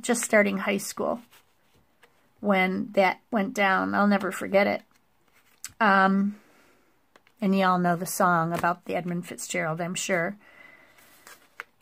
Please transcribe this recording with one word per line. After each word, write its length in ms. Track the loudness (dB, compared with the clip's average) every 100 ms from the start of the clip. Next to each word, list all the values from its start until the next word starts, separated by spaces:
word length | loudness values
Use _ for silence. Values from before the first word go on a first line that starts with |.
just 200 | -4 -2
starting 360 | 2 2 2 0
high 200 | -2 -4
school 420 | -6 -6 -4 -4 -10 _ _ _ _ _ _ _ _ _ _ _
when 500 | 0 2 2 -2 -2
that 260 | 2 2 0 _
went 240 | -2 -2
down. 400 | 0 2 2 0
I'll 140 | 2 2
never 240 | 2 0
forget 340 | -6 0 2 2
it. 160 | 0 -6 _ _ _ _ _ _ _ -14 0
Um, 600 | 4 6 4 4 0 -4 _ _ _ _ _ _ _ _ _ _
and 160 | 0 2
you 80 |
all 140 | 2 2
know 160 | 0
the 100 | -2
song 480 | -4 0 2 2 0
about 320 | -2 -2 -2 -6
the 100 | -6
Edmund 320 | -4 -6 -8
Fitzgerald, 520 | -12 -8 -6 -4 -4
I'm 140 | -6
sure. 420 | -6 -2 -2 -2 -6
<laughs> 60 | -18 -20 -20 -20 _ _ -20 _ -20 -20 _ -20 -20 _